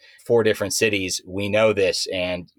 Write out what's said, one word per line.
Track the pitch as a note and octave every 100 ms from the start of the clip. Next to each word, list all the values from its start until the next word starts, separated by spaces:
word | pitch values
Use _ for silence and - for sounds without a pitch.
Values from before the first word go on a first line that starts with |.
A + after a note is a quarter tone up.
| - - -
four | A#2
different | A2 G#2 G2
cities, | - A2+ G2+ F#2 - -
we | F#2 G2+
know | G#2 A2
this, | G2+ F#2 - -
and | F#2 F2+ F2+ -